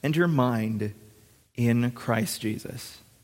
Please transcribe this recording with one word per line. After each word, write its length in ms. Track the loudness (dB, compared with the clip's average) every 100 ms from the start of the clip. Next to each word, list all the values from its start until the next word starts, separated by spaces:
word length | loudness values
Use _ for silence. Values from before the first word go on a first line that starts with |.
and 120 | 0
your 140 | 2 2
mind 640 | 4 4 2 0 -2 -4 -6 -20 -20 -20 _ _
in 360 | 0 2 4 2
Christ 500 | -4 -2 0 0 -2
Jesus. 560 | -4 -4 -8 -14 -14 -18 -20 _